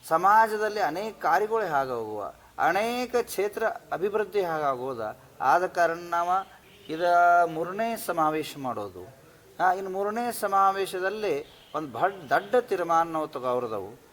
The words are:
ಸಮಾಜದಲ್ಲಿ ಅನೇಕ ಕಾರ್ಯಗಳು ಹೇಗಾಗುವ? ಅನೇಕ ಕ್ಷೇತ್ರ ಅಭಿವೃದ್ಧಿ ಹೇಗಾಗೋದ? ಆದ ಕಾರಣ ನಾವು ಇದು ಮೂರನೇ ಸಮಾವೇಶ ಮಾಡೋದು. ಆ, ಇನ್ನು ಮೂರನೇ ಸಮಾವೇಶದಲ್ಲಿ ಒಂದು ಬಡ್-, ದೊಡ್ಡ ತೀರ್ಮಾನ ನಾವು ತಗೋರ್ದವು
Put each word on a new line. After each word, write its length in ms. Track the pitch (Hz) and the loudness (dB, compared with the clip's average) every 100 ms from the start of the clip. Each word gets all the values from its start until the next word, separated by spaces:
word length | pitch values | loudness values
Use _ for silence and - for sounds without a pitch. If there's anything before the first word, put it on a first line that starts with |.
| - | 0
ಸಮಾಜದಲ್ಲಿ 720 | 165 190 214 220 214 214 208 | 2 6 6 4 2 -2 -2
ಅನೇಕ 360 | 170 160 220 196 | -2 -2 -8 -4
ಕಾರ್ಯಗಳು 420 | 170 170 208 226 | 2 2 2 -2
ಹೇಗಾಗುವ? 720 | 190 143 135 120 110 107 90 - - - | 0 0 0 -4 -6 -8 -8 -12 -20 0
ಅನೇಕ 560 | 151 180 226 247 247 247 | 2 2 0 -4 -2 -2
ಕ್ಷೇತ್ರ 480 | - - 202 208 220 - - | -2 -2 -4 -2 -4 -4 -10
ಅಭಿವೃದ್ಧಿ 480 | 147 202 208 196 202 | -4 -2 -2 -2 -2
ಹೇಗಾಗೋದ? 800 | 180 160 147 127 131 123 107 110 - - | 0 0 0 -2 -4 -6 -8 -10 -20 -2
ಆದ 260 | 131 165 180 | 4 4 2
ಕಾರಣ 300 | 180 170 170 | 2 2 0
ನಾವು 520 | 175 170 175 185 190 - - - - | -4 -2 0 0 -2 -18 -20 -20 -10
ಇದು 560 | 156 175 175 175 175 170 | -2 2 6 6 6 4
ಮೂರನೇ 500 | 156 170 202 226 - | 0 -6 -4 -4 -4
ಸಮಾವೇಶ 600 | - 170 156 156 151 147 | -4 2 2 0 -6 -8
ಮಾಡೋದು. 580 | 131 110 101 87 92 - - - - - | -6 -6 -8 -12 -16 -20 -20 -20 -20 0
ಆ, 140 | 180 | 2
ಇನ್ನು 160 | 185 196 | 2 -4
ಮೂರನೇ 420 | 190 202 220 240 | -4 -4 -2 -4
ಸಮಾವೇಶದಲ್ಲಿ 1200 | 226 202 196 196 196 185 185 190 214 208 143 - - - 147 | -4 0 4 4 2 -4 -2 -4 -2 -2 -2 -6 -20 -10 -8
ಒಂದು 240 | 156 110 | -8 -2
ಬಡ್-, 300 | 180 196 143 | -2 -2 -2
ದೊಡ್ಡ 260 | 151 196 247 | -2 2 0
ತೀರ್ಮಾನ 560 | 240 190 170 165 165 | 0 -4 2 2 2
ನಾವು 160 | 160 151 | -2 -4
ತಗೋರ್ದವು 720 | 139 127 123 120 107 95 127 _ | -4 -2 -2 -2 -6 -8 -14 _